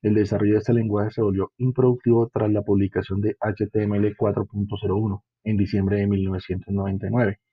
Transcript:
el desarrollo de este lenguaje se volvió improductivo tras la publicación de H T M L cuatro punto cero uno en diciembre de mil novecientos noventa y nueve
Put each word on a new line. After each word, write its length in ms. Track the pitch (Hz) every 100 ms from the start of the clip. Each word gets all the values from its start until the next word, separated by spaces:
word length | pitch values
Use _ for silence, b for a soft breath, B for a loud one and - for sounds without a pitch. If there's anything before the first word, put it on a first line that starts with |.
el 120 | 107
desarrollo 400 | 107 101 104 104
de 60 | 107
este 140 | 110
lenguaje 380 | 120 110 104 104
se 100 | -
volvió 300 | 107 95 95 _
improductivo 720 | 127 127 127 123 - 117 117
tras 200 | - 107
la 120 | 104
publicación 580 | 101 101 98 - 95 98
de 160 | 104 -
H 260 | 110 101 104
T 160 | 107
M 140 | 104 104
L 180 | 104 104
cuatro 300 | 107 101 104
punto 320 | 104 101 104
cero 160 | 101 95
uno 300 | 107 98 _ _
en 140 | 107 107
diciembre 400 | 98 104 95 101
de 100 | 101
mil 160 | 101
novecientos 500 | 95 92 - 92 -
noventa 340 | 98 98 98 98
y 20 |
nueve 300 | 113 113 98 _